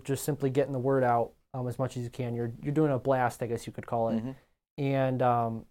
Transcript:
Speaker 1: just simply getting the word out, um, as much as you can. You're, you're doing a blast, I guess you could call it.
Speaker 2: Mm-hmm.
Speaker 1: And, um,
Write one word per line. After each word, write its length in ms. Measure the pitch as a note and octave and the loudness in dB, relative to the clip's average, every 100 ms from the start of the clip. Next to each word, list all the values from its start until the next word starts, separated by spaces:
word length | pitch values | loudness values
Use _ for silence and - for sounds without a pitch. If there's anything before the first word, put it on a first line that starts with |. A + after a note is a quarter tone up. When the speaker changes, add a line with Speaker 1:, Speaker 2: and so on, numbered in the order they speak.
| - | -2
Speaker 1:
just 180 | C3+ | -4
simply 260 | - C#3 C#3 | -2 -2 0
getting 220 | C3 C3+ | 2 0
the 80 | C3 | 0
word 240 | B2+ C3+ | 2 4
out, 280 | B2 A#2+ A2+ - _ | 4 2 0 -6 _
um, 140 | C3 B2 | -6 -6
as 100 | A#2 | -2
much 200 | B2+ B2+ | -4 -4
as 60 | |
you 60 | A#2+ | -8
can. 240 | - B2 A#2 | -6 -4 -4
You're, 180 | A#2 A2+ | -4 -6
you're 120 | D3 | -2
doing 180 | C#3+ D#3 | 2 2
a 60 | B2+ | 2
blast, 440 | C3+ B2+ B2 - | 2 4 2 0
I 40 | A#2 | -4
guess 180 | A2+ - | -4 -6
you 60 | |
could 140 | - - | -12 -4
call 220 | A#2+ A2+ | 0 0
it. 80 | A2+ | 0
Speaker 2:
Mm-hmm. 140 | A#2+ C3+ _ _ _ - | -4 -10 _ _ _ -4
Speaker 1:
And, 440 | C#3 C3+ C3 C3 | 0 2 2 2
um, 440 | B2+ A#2+ A#2 A2+ - | 2 2 0 -4 -10